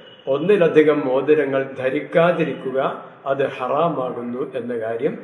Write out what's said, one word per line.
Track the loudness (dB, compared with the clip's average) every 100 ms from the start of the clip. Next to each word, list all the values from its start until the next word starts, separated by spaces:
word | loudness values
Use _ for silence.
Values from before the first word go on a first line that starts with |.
| -20 -14 -4 -2
ഒന്നിലധികം | 2 4 6 6 6 4 2
മോതിരങ്ങൾ | 0 2 2 2 -2 -4 -4
ധരിക്കാതിരിക്കുക | -4 -4 0 2 2 2 -2 -4 -4 -2 -2 -6 -14 -12 -4
അത് | -2 -2 -4
ഹറാമാകുന്നു | -2 0 0 -2 -6 -6 -8 -8 -6 -8
എന്ന | -6 -6
കാര്യം | -4 -4 -4 -6